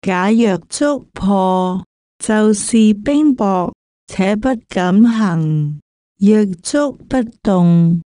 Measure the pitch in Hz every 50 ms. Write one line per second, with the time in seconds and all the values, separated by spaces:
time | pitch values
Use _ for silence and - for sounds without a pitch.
0 | - 190 185 180 180 202 220 226 233 214 190 170 170 _ - - 294 294 294 262
1 | - _ _ - - 190 202 196 185 185 185 185 185 185 180 185 180 _ _ _
2 | _ _ _ _ - - 220 214 214 214 214 208 - - - 226 220 214 214 208
3 | 208 269 285 285 311 302 269 254 220 202 190 185 175 - - _ _ _ _ _
4 | _ _ - - 190 190 208 214 214 262 262 233 - _ - 190 180 180 180 202
5 | 226 240 226 220 220 196 170 165 160 156 156 151 151 147 147 147 _ _ _ _
6 | _ _ _ _ 202 196 214 214 214 202 185 170 _ - - 285 294 285 - -
7 | - - - 262 240 233 - _ _ - 196 180 175 175 170 170 170 165 170 170
8 | 165 _